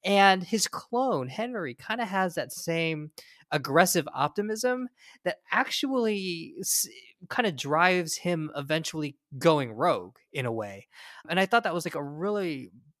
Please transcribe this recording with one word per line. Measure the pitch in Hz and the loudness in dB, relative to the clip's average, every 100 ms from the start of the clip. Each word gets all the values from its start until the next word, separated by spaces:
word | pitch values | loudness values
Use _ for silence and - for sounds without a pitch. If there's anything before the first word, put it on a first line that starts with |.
And | 185 202 196 190 | 4 8 8 6
his | 175 220 - | 2 0 0
clone, | - - 240 262 165 127 | -4 -4 0 2 0 -2
Henry, | 139 233 233 156 117 | -6 -6 -4 -6 -8
kinda | - 226 220 | -6 -4 -2
has | 190 185 165 | 0 0 -2
that | - | -6
same | - - 165 165 156 151 - - - _ | -6 -2 0 0 -2 -6 -14 -20 -20 _
aggressive | 151 135 147 180 180 - | -2 4 4 6 4 -2
optimism | 135 143 - 208 220 247 254 247 _ - - | -2 -2 -2 -4 -2 -2 -2 -6 _ -20 -6
that | 180 - _ | -6 -6 _
actually | 214 269 - 277 262 226 202 190 170 165 - | 0 0 -2 -2 0 0 0 -2 -4 -8 -8
s-, | 208 - - 117 - _ 180 | -2 -2 -2 -8 -20 _ -6
kinda | - 226 | 0 0
drives | 139 135 151 180 180 165 - | 0 0 4 6 4 0 -4
him | 175 170 156 143 | -2 -2 -2 -6
eventually | 143 156 160 156 147 - _ 135 | -2 -2 -2 -6 -6 -8 _ 2
going | 165 151 123 | 4 4 2
rogue | 110 170 120 90 _ _ | 0 2 2 -4 _ _
in | 147 127 | -6 -4
a | |
way. | 113 104 98 - - - - - | -4 -6 -10 -18 -20 -20 -20 -4
And | 175 | 0
I | 190 | 2
thought | 233 | 2
that | 214 | 2
was, | 170 170 | -4 -4
like, | 156 | -6
a | |
really | 143 151 190 208 180 139 123 104 _ _ | -8 -6 -4 -2 -2 -6 -10 -18 _ _